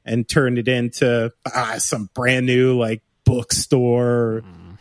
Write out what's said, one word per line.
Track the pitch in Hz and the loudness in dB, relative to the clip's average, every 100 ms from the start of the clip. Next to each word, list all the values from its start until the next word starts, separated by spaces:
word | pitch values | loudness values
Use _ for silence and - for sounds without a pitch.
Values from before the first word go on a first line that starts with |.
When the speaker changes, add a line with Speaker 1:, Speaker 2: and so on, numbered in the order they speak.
| - | -4
Speaker 1:
and | 117 113 | -2 0
turned | 156 127 120 | 2 2 0
it | 117 | 0
into, | 127 120 - 127 120 113 - - | 0 -2 0 0 2 -2 -6 -6
ah, | 127 113 113 | -4 -4 -4
some | - 120 101 - | -4 -6 -6 -4
brand | 123 127 127 | 0 0 2
new, | 127 127 123 | 4 4 2
like, | 113 110 _ _ - | 0 -4 _ _ 0
bookstore, | 123 - - - 131 120 120 120 120 117 113 | 0 -2 -6 0 2 2 2 2 0 0 -4
Speaker 2:
Mm. | 101 85 87 101 | -8 -18 -20 -16